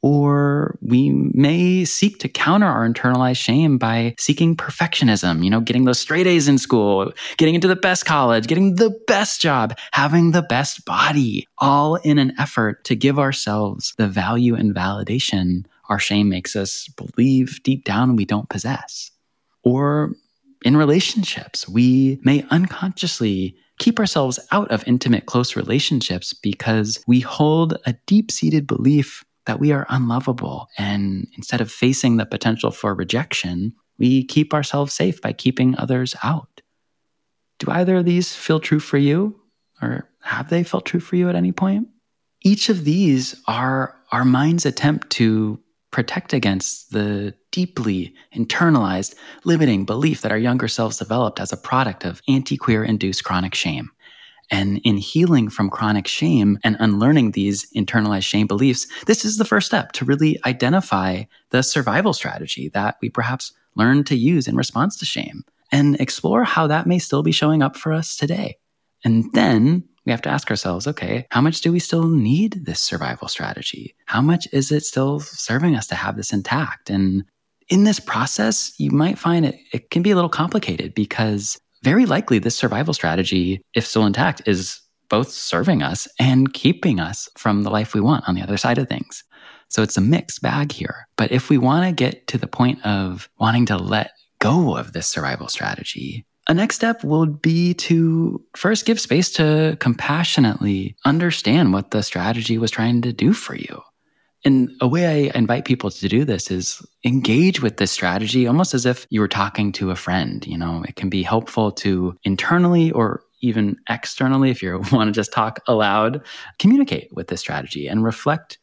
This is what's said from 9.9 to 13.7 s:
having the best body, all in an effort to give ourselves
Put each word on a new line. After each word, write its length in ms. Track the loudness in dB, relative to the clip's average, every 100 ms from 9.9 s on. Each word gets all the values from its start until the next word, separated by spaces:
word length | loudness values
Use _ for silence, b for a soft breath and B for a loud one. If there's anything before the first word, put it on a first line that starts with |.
having 400 | 0 2 4 6
the 100 | 4
best 440 | 2 -2 -2 -6 -6
body, 600 | 0 2 2 0 -2 -10 -2
all 380 | 2 4 2 0
in 220 | 2 4
an 160 | 2 0
effort 460 | -4 0 -2 -2 -4
to 100 | 0
give 240 | 2 2
ourselves 760 | 0 0 -4 -2 -2